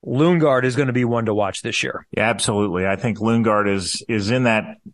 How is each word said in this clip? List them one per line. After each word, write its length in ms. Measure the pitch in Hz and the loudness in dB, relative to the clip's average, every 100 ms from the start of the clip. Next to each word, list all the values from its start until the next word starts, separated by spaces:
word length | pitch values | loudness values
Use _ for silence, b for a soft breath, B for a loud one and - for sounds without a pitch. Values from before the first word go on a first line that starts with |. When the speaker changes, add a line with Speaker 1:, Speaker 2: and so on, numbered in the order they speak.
Speaker 1:
Lundgaard 600 | - 127 160 175 151 127 | -4 0 2 4 4 2
is 100 | 127 | 0
gonna 180 | 127 135 | 0 0
be 120 | 123 | 0
one 220 | 120 117 113 | 0 0 0
to 80 | |
watch 280 | 104 101 - | 0 -2 -4
this 220 | 117 - | -6 -4
year. 240 | - - - | -4 -8 -8
Speaker 2:
Yeah, 180 | - 107 | -2 0
absolutely. 600 | 110 - 104 104 87 95 | 0 0 0 0 0 -2
I 80 | 98 | -2
think 220 | 123 101 | -2 -2
Lundgaard 540 | 113 117 113 104 101 | 0 2 2 2 2
is, 320 | 98 90 - - | 0 -4 -8 -4
is 240 | 110 101 | -4 0
in 120 | 127 | 0
that, 340 | 123 110 104 - - | 2 0 -2 -14 -20